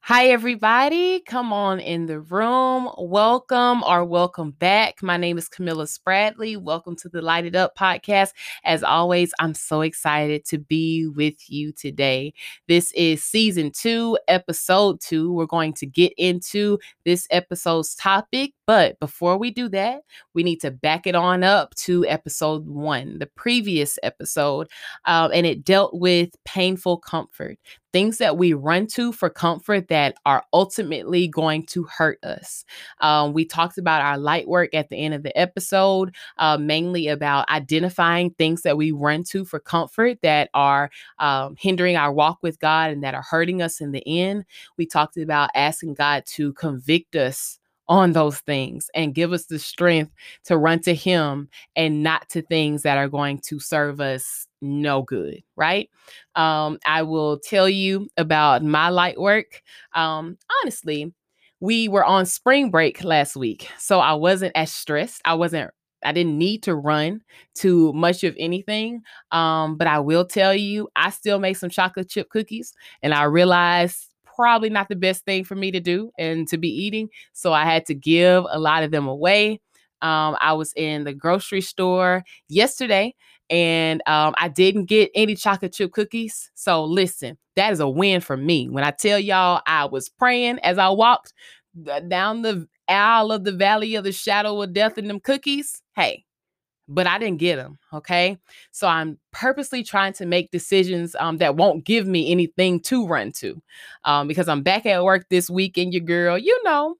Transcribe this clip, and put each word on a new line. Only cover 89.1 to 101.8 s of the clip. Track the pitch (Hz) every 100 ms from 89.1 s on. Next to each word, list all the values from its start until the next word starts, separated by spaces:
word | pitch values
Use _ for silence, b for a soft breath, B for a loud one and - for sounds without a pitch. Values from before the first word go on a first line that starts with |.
| 202
y'all | 202 185 180 175 -
I | 156
was | 143 135 131
praying | _ 247 247 240 247
as | 165 180
I | 190
walked | 196 226 247 - _ B B _ 170
th-, | 151 143 170
down | 180 196 220
the | 226 196 160 _ -
aisle | 190 208 226 220
of | 220
the | 190
valley | 185 196 214 214 220
of | 196
the |
shadow | 185 - 202 208 208
of | 202
death | 180 214 220
and | 208
them | 202
cookies, | - 277 285 285 294 - _ -
hey, | 151 - _ _ _ _ _ _ _
but | 143 180
I | 190
didn't | 220 170
get | 170 151
'em, | 131 143 _
okay? | 151 - 175 180 196 b b b
So | - 196
I'm | 165 160 151 _
purposely | - 247 277 277 254
trying | 226 202 196
to | 190 175
make | 175 175
decisions, | 175 - 196 180 180 170 -
um, | 165 160
that | 165 143
won't | 190 160